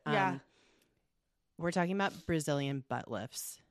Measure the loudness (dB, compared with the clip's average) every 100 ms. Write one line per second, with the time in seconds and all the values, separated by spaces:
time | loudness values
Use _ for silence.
0 | 0 2 2 0 -10 _ _ _ _ _
1 | _ _ _ _ _ -4 -2 2 2 2
2 | 0 -2 0 0 2 0 0 -2 -4 -6
3 | -4 -6 -6 -8 -10 -12 _